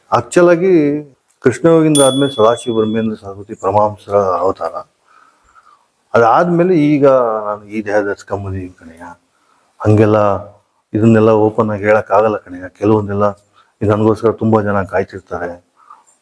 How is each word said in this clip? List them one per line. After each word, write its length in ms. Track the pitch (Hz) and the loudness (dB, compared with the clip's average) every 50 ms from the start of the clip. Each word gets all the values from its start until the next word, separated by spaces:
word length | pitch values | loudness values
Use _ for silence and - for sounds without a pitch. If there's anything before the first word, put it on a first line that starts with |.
| _ - - 120 | _ -4 -4 -4
actual 300 | 123 - - 175 175 175 | -2 -2 0 2 4 4
ಆಗಿ 540 | 175 165 180 190 180 165 147 143 143 151 147 143 131 _ _ _ _ _ | 2 2 2 2 2 2 2 0 -2 -4 -8 -12 _ _ _ _ _ _
ಕೃಷ್ಣ 280 | - 131 113 - - | -2 -2 0 0 2
ಯೋಗೀಂದ್ರ 360 | 165 165 160 156 160 151 143 139 | 2 4 4 4 2 2 2 2
ಆದ್ಮೇಲೆ 320 | 135 127 135 143 135 139 | 2 2 0 -2 -2 0
ಸದಾಶಿವ 400 | 117 107 110 120 117 - 127 113 | 2 2 2 2 0 -4 -4 -2
ಬ್ರಹ್ಮೇಂದ್ರ 400 | 110 110 110 110 113 113 110 107 | -2 -2 -2 -2 -4 -4 -4 -6
ಸರಸ್ವತಿ 380 | - 104 98 95 98 101 - 110 | -8 -12 -16 -16 -16 -16 -18 -12
ಪರಮಹಂಸರ 640 | - - 95 98 104 104 104 104 101 - 104 101 | -8 -4 -2 0 0 0 -2 -4 -8 -8 -2 -2
ಅವತಾರ. 560 | 101 98 95 90 85 92 95 - - 85 80 - 87 - _ _ _ _ _ _ _ _ _ _ _ _ _ _ _ _ _ _ _ _ _ _ _ _ _ - | 0 0 0 -2 -2 -2 -4 -4 -4 -6 -10 -10 -10 -14 _ _ _ _ _ _ _ _ _ _ _ _ _ _ _ _ _ _ _ _ _ _ _ _ _ 0
ಅದಾದ್ಮೇಲೆ 600 | 110 117 113 120 151 175 175 175 165 170 185 185 | 2 4 4 4 2 2 0 0 0 0 2 2
ಈಗ 320 | 160 147 147 151 139 139 | 2 2 2 2 2 2
ನಾನು 600 | 139 135 131 120 113 110 110 107 104 104 104 107 | 4 4 2 0 0 -4 -6 -6 -8 -8 -10 -10
ಈ 180 | 104 107 110 101 | -12 -10 -10 -6
ದೇಹ 160 | 104 101 107 | -4 -2 -2
ಧರಿಸ್ಕೊಂಬಂದಿದ್ದೀನಿ 720 | 101 101 98 - - - 101 98 101 98 95 95 92 90 - | -2 -4 -6 -10 -10 -10 -10 -8 -8 -8 -10 -10 -10 -14 -16
ಕಣಯ್ಯ. 420 | _ - 82 80 82 85 87 95 _ _ _ _ _ _ _ _ _ _ _ _ - | _ -20 -20 -20 -20 -20 -20 -20 _ _ _ _ _ _ _ _ _ _ _ _ -4
ಹಂಗೆಲ್ಲ 680 | - 107 107 104 110 104 107 107 104 101 98 92 - - - _ _ _ _ _ _ _ - | 0 2 4 4 4 4 2 2 2 0 -2 -4 -8 -14 -20 _ _ _ _ _ _ _ -4
ಇದನ್ನೆಲ್ಲ 360 | 107 107 113 110 107 107 113 | 0 2 4 4 4 4 4
ಓಪನ್ 400 | 110 107 107 107 107 - 110 107 | 4 4 2 0 0 0 -2 -2
ಆಗಿ 140 | 107 98 98 | -4 -4 0
ಹೇಳಕ್ಕಾಗಲ್ಲ 540 | 104 107 107 104 - 98 101 107 110 104 | 0 0 0 0 0 0 0 2 0 -2
ಕಣಯ್ಯ, 260 | 98 - - 90 90 90 90 | -4 -8 -12 -18 -18 -18 -18
ಕೆಲವೊಂದೆಲ್ಲ 760 | _ - 104 107 110 107 104 98 101 101 104 104 98 - _ _ _ _ _ _ _ - | _ -4 0 0 0 0 0 -2 -2 -2 -2 -2 -2 -6 _ _ _ _ _ _ _ -6
ಈಗ 100 | 110 101 | -2 -2
ನನಗೋಸ್ಕರ 400 | 107 104 110 110 107 - - 110 | 0 2 2 0 0 0 0 -2
ತುಂಬಾ 300 | 104 - 113 110 110 110 | -2 -2 -2 0 0 0
ಜನ 220 | 101 104 101 101 95 | 0 0 -2 -4 -4
ಕಾಯ್ತಿರ್ತಾರೆ, 840 | 92 - 95 98 - - 95 - - - 85 87 87 87 - _ _ _ _ _ - - _ _ _ _ _ | -4 -4 -6 -6 -6 -10 -18 -14 -12 -12 -10 -10 -10 -12 -14 _ _ _ _ _ -20 -20 _ _ _ _ _